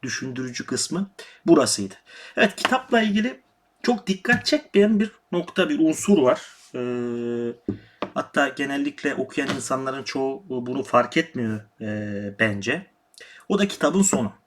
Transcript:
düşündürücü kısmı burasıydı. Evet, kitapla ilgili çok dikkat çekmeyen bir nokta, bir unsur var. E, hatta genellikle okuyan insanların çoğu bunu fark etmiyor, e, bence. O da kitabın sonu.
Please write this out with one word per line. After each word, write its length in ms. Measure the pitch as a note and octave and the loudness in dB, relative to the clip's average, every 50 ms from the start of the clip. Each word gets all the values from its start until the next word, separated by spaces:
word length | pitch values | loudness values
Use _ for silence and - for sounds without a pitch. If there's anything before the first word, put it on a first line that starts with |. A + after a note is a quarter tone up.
| - | -6
düşündürücü 640 | B2+ - - - C3 B2+ B2+ B2+ B2+ B2 - - | -6 -6 -6 -6 -8 -8 -8 -8 -8 -8 -10 -8
kısmı 440 | - C3 A#2+ - - D#3 F3 G3+ G3 _ - - - - - _ | -4 -4 -4 -4 -2 -2 -4 -4 -4 _ -20 -20 -20 -20 -6 _
burasıydı. 480 | - E3+ D3+ B2+ G#2+ - - G2+ F#2+ - - _ _ - - - - - | 6 6 6 6 2 0 -2 -4 -6 -8 -14 _ _ -20 -20 -20 -10 0
Evet, 200 | - - G3 - | 2 2 2 2
kitapla 460 | - - - B3+ B3+ B3+ - B3 A#3 A3 | 0 0 0 0 0 0 2 2 2 2
ilgili 380 | G#3+ G3 G#3+ G#3+ B3+ - - _ _ _ _ _ _ _ _ - | 4 2 2 0 0 -4 -8 _ _ _ _ _ _ _ _ -2
çok 240 | - A#3+ G#3 - | 0 0 0 0
dikkat 400 | - F#3+ F#3+ _ - A#3+ A#3+ - | -4 -4 -2 _ 0 0 0 2
çekmeyen 540 | - - D4 - - - G3+ G3+ G#3+ A3 G3+ | 0 0 0 -2 2 4 6 6 6 6 2
bir 100 | A3 G#3 - _ _ _ - | 2 0 -4 _ _ _ -4
nokta, 360 | F3 E3+ - - - F#3 D3+ | -4 -4 -2 0 0 0 2
bir 100 | D3 D3 | 4 4
unsur 400 | D#3+ D#3 D#3 - - - G3+ E3+ | 4 2 2 0 4 4 4 6
var. 220 | C3 B2 - - - - - - - - - | 6 4 4 2 -2 -18 -20 -20 -20 -12 -8
E, 60 | B2+ B2 B2 B2 B2 A#2+ A#2+ A#2 A#2+ A#2 A#2+ A#2+ A#2 A#2+ A#2 A#2 - _ - - - - - _ _ - - - | -6 -4 -4 -4 -4 -4 -4 -4 -4 -4 -4 -4 -4 -4 -4 -6 -6 _ -8 -8 -8 -10 -20 _ _ -12 -6 -6
hatta 340 | C#3+ C#3+ - _ D#3 C#3+ C3+ | -6 -6 -4 _ 0 0 0
genellikle 680 | C3 - C#3+ C#3 C#3 C#3+ C#3+ D3 C#3+ - - D3 C3 | -2 -4 -4 -4 -2 -2 -2 -4 -4 -4 -6 -4 -4
okuyan 340 | B2 C3 - - - D3 - | -4 -6 -4 -4 -4 -4 -2
insanların 540 | - C3 - - C3+ C3 C3+ C3+ C3 C3+ C3 | -4 -6 -4 -4 -4 -4 -4 -6 -6 -6 -8
çoğu 420 | - - C#3 C3+ C3+ C3+ C3+ - - | -6 -4 -2 -2 -2 -2 -6 -8 -8
bunu 340 | B2+ B2 A#2+ B2 B2+ C#3 C3+ | -6 -6 -4 -4 -4 -4 -4
fark 340 | - - B2 B2 A#2 - | 2 2 2 2 4 0
etmiyor, 440 | D#3+ E3 E3 - C3 A#2+ A2 A2 G#2+ G#2+ _ _ _ | -2 -2 0 -4 -4 -4 -4 -4 -6 -8 _ _ _
e, 560 | A2 G#2+ G#2+ G#2+ G#2 G#2 G2+ G2+ G#2 G2+ G2 - | -8 -6 -6 -6 -6 -6 -8 -6 -8 -8 -2 -2
bence. 480 | A2+ A2 G2+ G2+ F#2+ A2+ C3+ E3+ G3 _ _ _ _ _ _ - - - - - - _ | 0 0 0 -4 -4 -4 -4 -4 -6 _ _ _ _ _ _ -20 -20 -20 -20 -20 -6 _
O 100 | G3+ F#3+ | 0 0
da 100 | G3+ G3 | 0 0
kitabın 340 | - - - D3 D#3+ G3 G3 | -2 0 0 2 4 4 2
sonu. 300 | F#3 - C3+ A#2 G#2 - _ _ | 4 2 0 -2 -4 -6 _ _